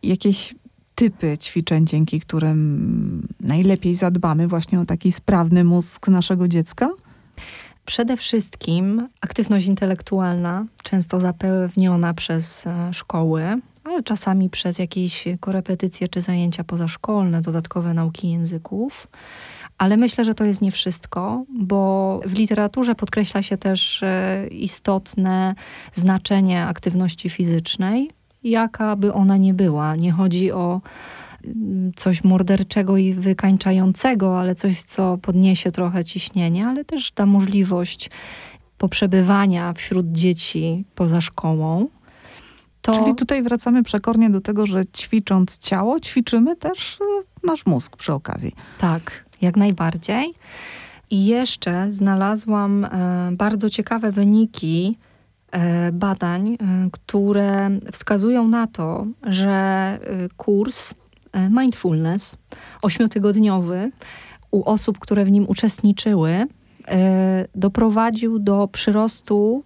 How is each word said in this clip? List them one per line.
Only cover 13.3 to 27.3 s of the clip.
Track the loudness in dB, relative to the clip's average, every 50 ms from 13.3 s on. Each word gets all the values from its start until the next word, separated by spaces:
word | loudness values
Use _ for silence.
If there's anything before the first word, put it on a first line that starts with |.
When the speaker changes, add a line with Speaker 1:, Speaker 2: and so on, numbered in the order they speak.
| 0 -2 -2 -2 -4 -4 -6 _ _ -18 _
Speaker 2:
ale | -6 -4 -4 -2
czasami | -4 -4 -4 -2 0 2 2 2 0
przez | -2 -4 -6 -4 -4 -4
jakieś | -6 -6 -4 -4 -4 -4 -6 -6 -6 -6 -6 -6
korepetycje | -6 -4 -4 -4 -2 -4 -4 -4 -4 -6 -4 -4 -8 -6
czy | -4 -4
zajęcia | -4 -2 0 0 0 0 -2 -4 -6
pozaszkolne, | -6 -4 -4 -4 -4 -6 -8 -6 -4 -2 0 0 0 0 0
dodatkowe | -2 -2 -4 -4 -6 -4 -6 -4 -2 -2 -2
nauki | 0 -2 -2 -4 -4 -4 -2
języków. | -2 -2 -2 -4 -6 -8 -10 -8 -6 -6 -6 -6 -8 -12 -20 -20 _ -20 -20 -20 -20 -20 -20 -20 -20 -20 -20 -20 _ _
Ale | 2 2 4 4
myślę, | 4 2 2 0 0
że | 0 0
to | 0 0
jest | 0 0 0
nie | 0 -2
wszystko, | -2 -2 -4 -4 -6 -8 -10 -10 -8 -6 -6 -4 -4 -6 -8 -8 -6 -6
bo | -2 0 0 2 2 2 2 2 0 0 -2 -4 -4
w | -4 0
literaturze | 0 2 2 2 0 0 0 0 -2 0 0 0
podkreśla | -2 -4 -4 -2 -2 -2 0 -2 -4
się | -2 -2 -4 -2
też, | -2 -2 0 0 0 -2 -2 -2 -2
e, | -2 -2 -2 -2 -2 -4 -4 -6 -8
istotne | -8 -8 -6 -6 -6 -4 _ -2 -2 -2 -2 -4 -2 0 0 2 2 0 0 -2 -2 -6 -10 -20 -20 -20 -20 -12 -4
znaczenie | 0 2 2 2 2 0 0 2 2 4 2 2 0 -2
aktywności | -4 -6 -4 -4 -2 0 0 0 0 -2 -4 -8
fizycznej, | -10